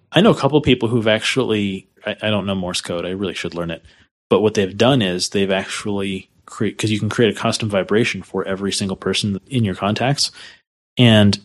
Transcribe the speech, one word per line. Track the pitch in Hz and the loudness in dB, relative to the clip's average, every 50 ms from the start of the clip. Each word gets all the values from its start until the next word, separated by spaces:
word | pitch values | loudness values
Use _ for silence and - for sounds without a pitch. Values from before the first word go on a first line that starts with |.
| _ _ | _ _
I | - 160 | 2 4
know | 214 220 | 6 4
a | - | 4
couple | - - 131 147 147 | 4 2 2 2 2
people | 151 - 123 - - 110 | 4 2 2 2 2 0
who've | 120 113 107 | 0 0 2
actually, | 110 107 110 - - - 127 120 110 110 104 101 98 95 95 - _ _ _ - | 2 2 2 0 -2 -2 0 0 0 0 0 -2 -2 -4 -6 -12 _ _ _ -10
I, | 107 101 - | -10 -8 -4
I | 104 107 | -4 -2
don't | 107 101 92 | -2 -2 -2
know | 101 98 | -2 -4
Morse | 95 90 90 87 - | -4 -4 -4 -6 -6
code. | - - 87 85 87 | -6 -6 -6 -6 -6
I | 90 | -6
really | 92 95 101 87 69 | -6 -4 -4 -6 -6
should | - - 82 - | -6 -8 -8 -6
learn | 87 85 82 | -6 -6 -6
it. | 76 - - - _ _ _ _ _ _ _ - | -8 -10 -14 -20 _ _ _ _ _ _ _ 2
But | - 95 | 2 4
what | 104 107 - | 4 2 2
they've | 107 95 92 101 | 0 -2 -2 0
done | 101 113 127 143 127 | 2 2 4 4 2
is | 101 92 90 90 - - | 2 0 -2 -2 -4 -2
they've | - 101 98 95 | -2 -2 0 0
actually | 95 95 92 - - - - 107 101 98 98 98 95 95 - _ _ _ - | 0 -2 -2 -4 -8 -8 -6 -6 -4 -4 -4 -4 -6 -8 -10 _ _ _ -20
cre-, | - - - 113 95 - | -12 -6 -4 -4 -4 -4
'cause | - - 107 | -4 -2 -2
you | 110 101 | -2 -2
can | 107 107 | -2 -2
create | - - 120 104 98 | 2 2 2 2 2
a | - | 0
custom | - 113 107 - 117 107 | -2 -2 -2 -2 -4 -2
vibration | 101 95 90 - 101 110 120 - - 95 | -2 -2 0 0 2 2 2 0 -2 -8
for | - - - 95 90 | -10 -8 -6 -6 -4
every | 92 95 92 101 98 - | -4 -6 -4 -4 -4 -4
single | - 101 95 95 | -4 -4 -4 -6
person | - - 95 95 - - 104 98 92 _ | -4 -4 -4 -2 -2 -2 -2 -4 -6 _
in | - 139 123 113 | -4 -2 0 0
your | 98 90 | 0 -2
contacts. | - 98 101 107 - 117 131 147 - - - - - - - - _ _ _ _ _ _ _ - | -2 -2 -2 -2 0 0 0 0 0 -2 -4 -6 -10 -20 -20 -20 _ _ _ _ _ _ _ 2
And | - 123 117 110 107 104 101 98 - | 4 6 8 8 8 6 6 4 0